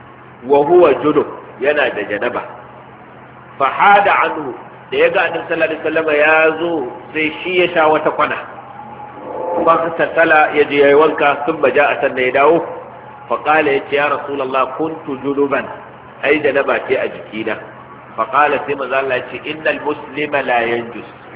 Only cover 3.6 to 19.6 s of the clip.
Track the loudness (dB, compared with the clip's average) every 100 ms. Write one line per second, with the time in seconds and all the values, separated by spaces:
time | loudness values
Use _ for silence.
3.6 | -2 2 6 6 6 2 0 -2 -8 -10
4.6 | -16 -20 -6 2 2 2 0 -2 -4 -2
5.6 | -2 -2 -4 -2 0 2 4 4 4 2
6.6 | -2 -4 -6 -10 -10 -6 -4 -6 -4 0
7.6 | 0 2 2 2 0 0 -2 -2 -10 -16
8.6 | -18 -18 -18 -18 -18 -16 -12 -8 -4 0
9.6 | 2 2 0 -2 0 2 4 4 4 2
10.6 | 2 4 6 6 6 4 0 0 -2 0
11.6 | 2 4 2 2 -2 -2 0 4 4 4
12.6 | 0 -10 -16 -18 -20 -18 -8 -4 0 2
13.6 | 2 0 0 0 0 -2 -4 -6 -2 -2
14.6 | -2 -2 -6 -6 -10 -6 -4 -2 0 -2
15.6 | -4 -12 -18 -20 -20 -4 0 2 2 0
16.6 | 0 -2 0 -2 -2 -8 -12 -8 -6 -8
17.6 | -10 -20 -20 -20 -10 -6 0 2 2 0
18.6 | -4 -6 -2 -2 -2 -4 -6 -10 -10 -6